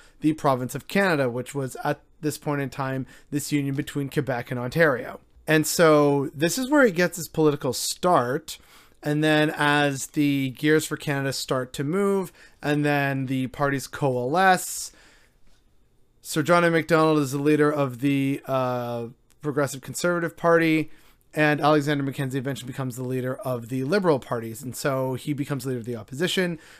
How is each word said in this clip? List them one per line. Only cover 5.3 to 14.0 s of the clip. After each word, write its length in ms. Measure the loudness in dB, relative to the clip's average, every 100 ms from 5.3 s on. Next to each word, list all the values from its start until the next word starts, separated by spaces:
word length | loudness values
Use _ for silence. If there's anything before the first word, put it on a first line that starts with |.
| -16 2
And 200 | 2 2
so 640 | 4 6 8 6 2 0
this 220 | -2 -2 0
is 140 | 2
where 140 | 4
he 80 | 4
gets 260 | 4 -2 -2
his 100 | -6
political 460 | 2 2 2 -4
start. 840 | -4 -6 -2 2 2 2 -4 -6 -18 -18 -20 -20 _
And 200 | -2 0
then 280 | 2 4 2
as 580 | 2 2 2 2 -2 -6
the 420 | -2 0 0 -2
gears 360 | -2 2 2 2
for 100 | -8
Canada 380 | -4 -2 -2
start 400 | -4 -4 -4 -4
to 100 | -6
move, 480 | -4 0 0 0 -4 _ -20 _
and 240 | -2 0 2
then 400 | 0 0 -2 -2
the 220 | -2 -4
parties 380 | -2 -2 -2 -6
coalesce, 1080 | -4